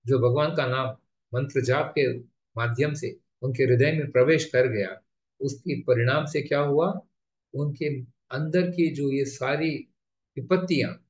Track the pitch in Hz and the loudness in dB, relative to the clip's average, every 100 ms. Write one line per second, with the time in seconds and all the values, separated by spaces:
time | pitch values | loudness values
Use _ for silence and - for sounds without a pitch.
0 | 117 131 123 135 151 160 131 127 123 - | -2 2 4 2 0 0 -2 -2 -4 -8
1 | _ _ _ 120 139 139 120 135 151 151 | _ _ _ -4 -2 -2 0 0 0 0
2 | 127 117 - _ _ 113 117 117 151 147 | 0 -2 -10 _ _ -4 -4 0 -2 -2
3 | 110 - _ _ 131 127 127 123 147 160 | -8 -10 _ _ -6 0 2 4 4 2
4 | 135 127 135 156 - 127 127 107 92 95 | 0 2 4 4 2 2 2 0 -4 -6
5 | _ _ _ _ 135 - 165 143 - 120 | _ _ _ _ -6 -6 -6 -6 0 2
6 | 120 147 147 151 139 143 143 143 180 190 | 4 0 0 -4 -2 0 2 2 0 -2
7 | - _ _ _ _ 135 147 - 151 131 | -10 _ _ _ _ -6 -4 -4 -4 -4
8 | 123 _ _ 131 156 175 180 175 160 139 | -10 _ _ -6 0 0 0 0 0 0
9 | 139 135 123 - 131 147 160 139 - _ | -2 0 -2 -4 -2 0 -2 -4 -10 _
10 | _ _ _ - 123 185 180 147 - - | _ _ _ -14 0 0 2 0 0 -4
11 | _ | _